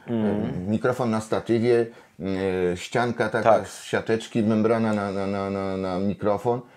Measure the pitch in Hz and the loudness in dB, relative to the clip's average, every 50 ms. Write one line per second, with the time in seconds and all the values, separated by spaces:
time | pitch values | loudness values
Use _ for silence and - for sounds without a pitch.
0 | - - 120 113 107 104 101 107 110 - - 90 90 101 110 - - 127 123 - | -8 -4 -2 0 0 0 0 0 -2 -4 -4 -6 -2 -2 -2 0 0 0 0 0
1 | 127 113 110 110 110 - 110 95 - - 117 113 113 123 120 117 117 117 - - | -2 -2 -2 -2 -2 -2 -2 -2 0 2 0 2 4 4 4 4 2 0 -4 -18
2 | - _ _ - 85 95 95 92 98 95 92 92 90 90 87 87 - - - 123 | -20 _ _ -8 -6 -4 -2 0 0 0 0 2 0 0 0 -2 -6 -4 -2 0
3 | 120 117 113 - 113 107 - 113 107 117 107 95 95 90 - - - - - 101 | 0 0 0 -2 -2 0 0 2 4 6 6 6 4 -2 -12 -14 -10 -4 -4 -4
4 | - - 113 110 - - - 120 104 110 110 107 107 110 117 113 113 110 107 104 | 0 0 -2 -2 -2 -4 -2 0 2 2 2 4 4 4 4 4 2 0 0 0
5 | 101 101 95 98 98 98 101 98 98 98 98 98 98 98 95 95 95 92 90 95 | -2 -2 -4 -4 -4 -2 -2 -2 -2 -2 -2 -4 -4 -4 -4 -4 -4 -2 -2 -2
6 | 98 101 87 - 98 104 101 101 - 123 117 - - - - | 0 -2 -2 0 0 0 0 0 0 0 -2 -2 -4 -12 -20